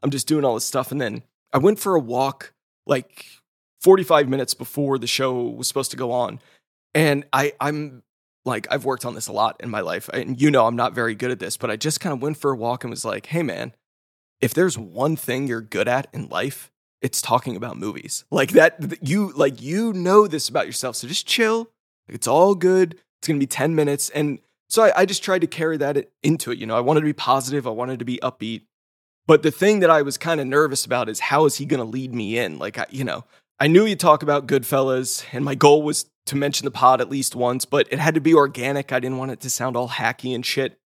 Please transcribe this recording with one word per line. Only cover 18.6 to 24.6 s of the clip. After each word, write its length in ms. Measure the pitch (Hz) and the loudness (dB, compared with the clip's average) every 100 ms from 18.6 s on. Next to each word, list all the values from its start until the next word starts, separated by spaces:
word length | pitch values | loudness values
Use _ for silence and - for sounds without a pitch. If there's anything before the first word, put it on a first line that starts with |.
| 160 - | 6 4
th-, 180 | 196 180 | -10 -8
you, 300 | 143 185 202 139 | -2 -2 -2 0
like, 260 | 147 123 | 0 0
you 320 | 120 180 233 | -6 -4 -2
know 340 | 185 175 202 208 | -2 4 6 4
this 220 | 151 - | 0 -4
about 160 | 120 - | -4 -4
yourself, 300 | 127 131 117 | -6 -8 -8
so 100 | 123 | -6
just 180 | 160 - | -8 -4
chill. 460 | - 226 226 226 _ _ _ _ | 0 0 0 -4 _ _ _ _
It's 180 | - - | -10 0
all 260 | 143 185 | 4 6
good. 420 | 196 180 185 180 160 _ _ | 6 4 4 2 0 _ _
It's 80 | - | -2
gonna 120 | 147 | 0
be 80 | 135 | 0
ten 260 | - 160 | 0 0
minutes. 360 | 160 147 143 - | 2 0 0 -4
And 300 | 147 147 139 _ _ | -2 -4 -4 _ _